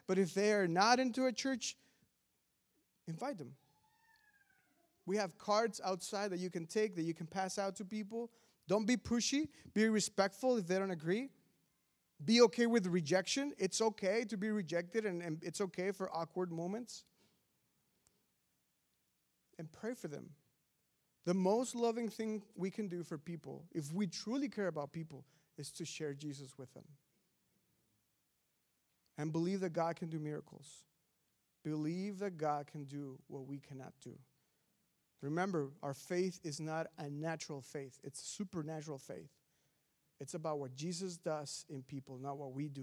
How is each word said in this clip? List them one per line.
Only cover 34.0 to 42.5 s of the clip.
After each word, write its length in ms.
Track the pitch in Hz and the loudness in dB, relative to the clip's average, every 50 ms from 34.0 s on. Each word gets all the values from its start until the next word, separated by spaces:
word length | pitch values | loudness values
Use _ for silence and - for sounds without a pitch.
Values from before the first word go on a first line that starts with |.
| - | -16
do. 80 | 123 117 - 131 _ _ _ _ _ _ _ _ _ _ _ _ _ _ _ _ _ _ _ - | -16 -16 -16 -20 _ _ _ _ _ _ _ _ _ _ _ _ _ _ _ _ _ _ _ -6
Remember, 460 | 139 156 170 185 202 180 160 143 135 143 - - | -2 -2 0 0 0 0 0 -2 -2 -6 -6 -6
our 100 | 143 139 | -6 -6
faith 480 | - - - 185 180 185 190 180 - - | -6 -6 -2 0 0 0 0 -2 -6 -8
is 160 | 165 143 151 | -8 -6 -6
not 260 | 156 156 156 160 160 - - | -6 -4 -4 -4 -4 -6 -8
a 140 | - 156 143 | -8 -8 -6
natural 500 | 143 147 156 165 160 156 - - 156 139 | -6 -4 -4 -4 -4 -4 -6 -8 -10 -10
faith. 380 | 123 - - 151 139 131 - - - | -10 -10 -8 -8 -8 -10 -12 -14 -14
It's 200 | 143 - - - | -12 -12 -12 -12
a 20 | |
supernatural 720 | - - - 208 185 - 175 151 147 160 160 147 160 147 | -10 -8 -8 -8 -6 -6 -6 -6 -4 -6 -8 -8 -8 -10
faith. 320 | 131 - - - - - - _ _ _ _ _ _ _ _ _ _ _ _ _ _ _ _ _ - | -10 -10 -12 -12 -12 -12 -16 _ _ _ _ _ _ _ _ _ _ _ _ _ _ _ _ _ -14
It's 140 | 147 135 - | -10 -8 -8
about 280 | 170 156 160 151 147 | -6 -4 -2 -2 -2
what 140 | 139 127 127 | -4 -6 -6
Jesus 440 | 131 151 180 180 165 196 185 175 170 | -6 -6 -6 -4 -4 -6 -8 -8 -6
does 480 | - 175 156 151 147 139 - - - - | -4 -2 -2 -2 -4 -6 -8 -10 -10 -10
in 140 | 156 135 131 | -10 -10 -10
people, 340 | - 143 139 131 - 131 127 | -10 -10 -10 -10 -10 -12 -10
not 200 | 131 143 139 147 | -8 -8 -8 -8
what 160 | 143 135 | -8 -8